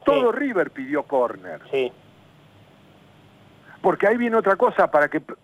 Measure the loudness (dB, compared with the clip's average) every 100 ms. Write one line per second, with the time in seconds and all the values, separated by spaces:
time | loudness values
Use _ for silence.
0 | 0 2 2 0 -4 -2 -4 -6 -6 -4
1 | -2 -2 -2 -4 -14 -16 -6 -4 -4 -8
2 | -20 _ _ _ _ _ -20 -20 -20 -20
3 | -20 -20 -20 _ -20 -20 -20 -4 -2 2
4 | 0 2 0 0 0 2 2 2 2 4
5 | 2 -2 -8 -18